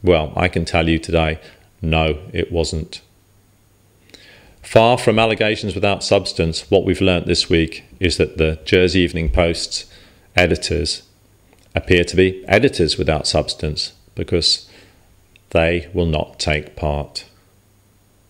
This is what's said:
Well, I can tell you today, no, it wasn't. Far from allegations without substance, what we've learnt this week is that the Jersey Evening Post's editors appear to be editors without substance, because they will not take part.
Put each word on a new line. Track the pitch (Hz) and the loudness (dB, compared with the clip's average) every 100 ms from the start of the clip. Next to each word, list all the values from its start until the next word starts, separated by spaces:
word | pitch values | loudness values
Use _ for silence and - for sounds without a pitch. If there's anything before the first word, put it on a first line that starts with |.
Well, | - 85 76 - | 0 -2 -4 -4
I | 87 | -4
can | 87 82 | -2 -4
tell | 87 82 | -2 0
you | 82 | -2
today, | - 82 80 78 - - _ _ | -2 -2 -2 -6 -12 -20 _ _
no, | 82 80 80 73 - | -2 0 0 -2 -8
it | 87 87 | -8 -6
wasn't. | 85 78 82 76 - _ _ _ _ _ _ _ _ _ _ _ - - - - _ | -4 -4 -6 -10 -16 _ _ _ _ _ _ _ _ _ _ _ -20 -20 -20 -20 _
Far | - 113 117 127 | 0 4 4 4
from | - 110 | 2 2
allegations | 113 107 107 107 107 92 | 2 2 0 -2 -4 -2
without | 101 98 | -2 -2
substance, | - 101 92 - 82 80 - | 2 0 0 -2 -2 -2 0
what | 98 95 | 2 2
we've | 90 | 0
learnt | 95 87 85 | 2 0 0
this | 87 - | -2 2
week | 85 80 - - - | 2 0 -4 -20 -2
is | 90 - | -2 0
that | 80 - | -2 0
the | 78 80 - | -2 -2 2
Jersey | 92 92 92 | 4 4 2
Evening | 85 85 82 | 0 0 -2
Post's | - 85 85 - - - - - _ _ - | 0 0 0 -6 -10 -12 -20 -20 _ _ 0
editors | 90 85 - 80 78 - _ _ _ _ _ _ _ - | 2 2 -2 -4 -4 -6 _ _ _ _ _ _ _ -6
appear | - 90 85 | 2 4 4
to | 87 | 4
be | 92 92 - | 2 2 2
editors | 98 139 - 80 - | 4 4 2 0 0
without | - 78 - | 0 0 0
substance, | 78 71 - 78 71 - - _ - | -2 -2 -4 -6 -6 -8 -12 _ -12
because | - 87 80 - - - - _ _ _ _ _ _ | -4 0 0 -2 -4 -20 -20 _ _ _ _ _ _
they | 87 82 87 85 | 0 2 0 -4
will | 85 85 | -2 0
not | 76 - - | 0 -4 -6
take | - 76 73 - | -4 -4 -4 -6
part. | 78 73 71 - - _ _ _ _ _ _ _ _ _ _ | -4 -4 -6 -14 -18 _ _ _ _ _ _ _ _ _ _